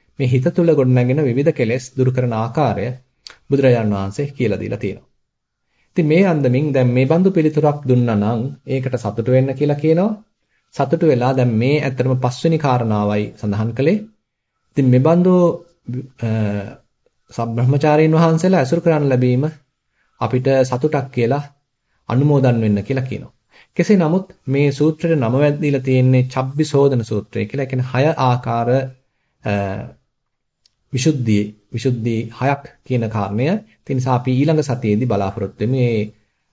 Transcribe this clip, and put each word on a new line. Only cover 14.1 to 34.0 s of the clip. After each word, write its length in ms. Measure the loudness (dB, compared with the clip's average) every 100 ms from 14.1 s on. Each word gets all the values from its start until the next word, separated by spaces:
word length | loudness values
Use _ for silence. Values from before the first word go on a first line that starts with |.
| _ _ _ _ _ _
ඉතින් 220 | 0 4
මේ 120 | 4
බඳු, 360 | 4 4 4 4 2 0 -12 _ -12 -12 -12 -8
අ, 120 | -4 -2 -2 -4 -8 -16 _ _ _ _ _
සබ්‍රහ්මචාරීන් 840 | -8 -6 -2 0 2 2 4 4
වහන්සේලා 480 | 4 2 2 2 2
ඇසුරු 200 | 2 0
කරන්න 280 | 0 0 2
ලැබීම 340 | 2 2 0 -2 -6 _ _ _ _ _ _
අපිට 260 | -4 -2 2 2
සතුටක් 460 | 2 0 -2 -2 -4
කියලා 320 | -2 -2 -2 -6 _ _ _ _ _ -2
අනුමෝදන් 480 | 0 4 4 4 2
වෙන්න 240 | 0 0
කියලා 200 | -2 -6
කියනවා. 300 | -4 -10 -12 _ _ _ _ -4
කෙසේ 200 | 2 4
නමුත් 280 | 4 0 -4 -12
මේ 240 | -4 0 0
සූත්‍රයේ 440 | 2 0 0 -2 0
නම 180 | 0
වැදීලා 480 | 2 0 0 -2 -2
තියෙන්නේ 420 | 0 2 4 4
චබ්බිසෝදන 800 | 2 -4 -4 -4 0 2 2 2
සූත්‍රය 420 | -2 -6 -6 -6 -6
කියලා. 200 | -6 -4
ඒ 60 |
කියන්නේ 180 | -4 -4
හය 160 | 0 0 0
ආකාර, 520 | 0 0 -2 -4 0 -2 -2 -12 _ _ _ _
අ, 100 | -4 -2 -4 -8 -12 -18 _ _ _ _ _ _ _ _ _
විසුද්ධි, 460 | -2 0 0 0 0 -2 -10 _
විසුද්ධි 500 | -6 -4 -2 -4 -4 -6
හයක් 320 | -4 -4 -4 -8 _
කියන 220 | -6 -4 -2
කාරණය. 360 | -4 -4 -2 -2
ඒ 480 | -2 -6 _ -6
නිසා 220 | -4